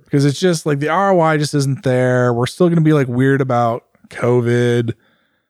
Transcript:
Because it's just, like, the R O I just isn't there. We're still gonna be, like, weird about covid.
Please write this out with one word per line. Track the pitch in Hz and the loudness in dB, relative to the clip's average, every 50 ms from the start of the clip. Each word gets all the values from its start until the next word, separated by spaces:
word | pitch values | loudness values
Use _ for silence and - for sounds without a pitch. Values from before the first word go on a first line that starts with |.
| _ | _
Because | - - 143 139 | -4 -2 0 0
it's | 143 135 - | 0 -2 0
just, | 185 180 170 160 - | -2 -2 -2 -2 -4
like, | 160 147 139 | -4 -4 -4
the | 147 151 | -2 -2
R | 160 185 196 196 | -2 0 0 2
O | 190 175 | 2 2
I | 160 160 156 | 2 2 0
just | 147 151 - - | 0 -2 -2 -2
isn't | 143 135 139 131 - - | -2 -2 -2 -4 -4 -2
there. | 131 127 127 127 127 127 123 123 123 120 | -2 0 0 2 2 2 2 0 0 0
We're | 117 123 | -2 -4
still | - - - 180 170 | -4 -2 0 0 2
gonna | 170 165 | 2 2
be, | 156 156 156 | 2 2 2
like, | 147 135 | 2 0
weird | 127 120 123 135 139 139 135 | 0 0 0 2 2 2 0
about | 131 127 123 120 120 117 117 135 _ _ _ _ _ - | 0 -2 0 0 0 0 -2 -4 _ _ _ _ _ -20
covid. | - - - 120 123 123 117 120 120 120 120 120 120 120 120 117 - _ _ _ _ _ _ _ _ _ _ | -8 -4 -2 0 2 2 2 0 0 0 2 2 0 0 -2 -4 -6 _ _ _ _ _ _ _ _ _ _